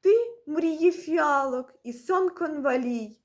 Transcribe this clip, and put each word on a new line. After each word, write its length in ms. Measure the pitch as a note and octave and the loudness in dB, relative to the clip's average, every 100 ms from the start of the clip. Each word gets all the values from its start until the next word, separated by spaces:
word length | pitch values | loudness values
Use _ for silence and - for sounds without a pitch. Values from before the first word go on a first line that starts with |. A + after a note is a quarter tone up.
Ти 100 | F#4 A4+ A#4 - - | 4 4 2 -8 -6
мрії 460 | D4+ E4 D#4 E4+ | -2 -2 2 2
фіалок 800 | F4 - E4 D4+ C#4+ C4+ B3 B3+ - | 2 -2 0 2 2 0 -4 -8 -14
і 100 | A#3+ | -14
сон 360 | A#3+ - F#4 F#4 | -12 -2 0 0
конвалій 920 | F4 E4 D4+ C4+ B3+ B3 A#3+ A3 - | -2 -6 -2 0 0 -2 -4 -8 -14